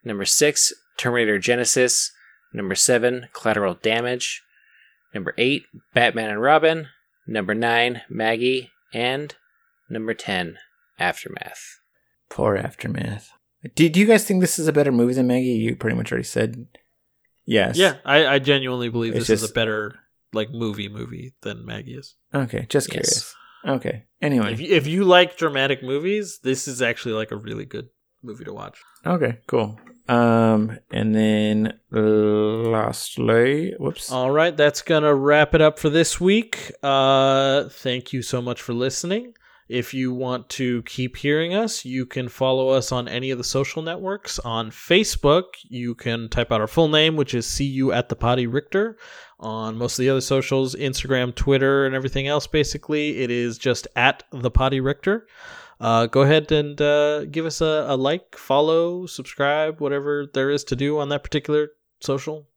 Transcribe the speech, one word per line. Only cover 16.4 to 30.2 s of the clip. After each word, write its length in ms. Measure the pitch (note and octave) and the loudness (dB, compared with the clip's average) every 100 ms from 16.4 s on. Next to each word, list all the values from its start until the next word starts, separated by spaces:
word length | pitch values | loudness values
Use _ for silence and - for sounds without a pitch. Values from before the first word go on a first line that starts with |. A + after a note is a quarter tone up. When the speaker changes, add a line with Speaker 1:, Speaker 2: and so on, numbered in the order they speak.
| A2+ A#2+ A#2+ _ _ _ _ _ _ _ | -4 -4 -18 _ _ _ _ _ _ _
Speaker 2:
yes. 320 | - A2 F#2+ B2+ | 0 2 2 4
Speaker 3:
Yeah, 200 | F#3+ C3 | 2 2
I, 220 | - C#3+ D3 | 2 4 6
I 120 | C#3 | 2
genuinely 500 | C3+ C#3 C3 B2+ A#2+ | 2 0 0 -4 -4
believe 280 | A#2 A2+ A2 | -2 -2 -2
Speaker 2:
It's 100 | A2 | 2
Speaker 3:
this 120 | G#2+ | 0
is 20 | |
Speaker 2:
just 100 | G#2+ | 0
Speaker 3:
a 20 | |
better 440 | - A2+ G#2+ G#2 - _ _ _ | -2 -2 -2 -6 -12 _ _ _
like, 160 | A2 G#2+ | -6 -6
movie 380 | B2 A2+ G#2 G2+ | -4 -6 -6 -10
movie 460 | G#2+ A#2+ A#2+ B2+ _ | -10 -12 -12 -16 _
than 220 | - A2 | -12 -12
Maggie 300 | A2+ A2 B2+ | -12 -14 -12
is. 200 | B2 - _ _ | -16 -18 _ _
Speaker 2:
Okay, 320 | C#3+ B2+ A2 A#2+ | -4 -4 -6 -2
just 200 | D3 - | -2 -2
Speaker 1:
Yes. 20 | |
Speaker 2:
curious. 400 | - - - - - - - - | -4 -2 -2 -6 -16 -20 -14 -6
Okay. 380 | C3 - G#2+ - _ | -4 -4 -8 -12 _
Anyway. 320 | D3 C3+ G#2 | -2 0 0
Speaker 3:
If 80 | A2 | -4
you, 80 | E3+ F3 | 0 0
if 100 | C#3+ | 2
you 180 | F3 | 2
like 320 | F#3+ F3+ F3+ - | 6 6 6 0
dramatic 440 | E3 C#3 C#3 C3+ | -2 0 -2 -2
movies, 580 | B2+ C#3 E3+ G#3 G3 - | -4 -4 -2 -4 -6 -8
this 260 | B2+ C3 - | -4 -4 -4
is 140 | B2+ | -2
actually, 320 | B2 A#2 B2 | -2 -2 -4
like, 160 | A2 A2 | -6 -6
a 60 | G#2 | -10
really 280 | A2 A2 | -10 -12
good 240 | G#2+ A2 A#2+ _ _ _ | -10 -12 -14 _ _ _
movie 220 | A#2+ G#2+ | -18 -16
to 80 | - | -14
watch. 260 | G2+ G2 - _ _ - | -14 -16 -18 _ _ -4
Speaker 2:
Okay, 320 | F3+ C3 A#2 - | 0 0 -4 -4
cool. 320 | B2 G#2+ A2 - _ - | -2 -2 -6 -20 _ 0
Um, 720 | A#2+ | 2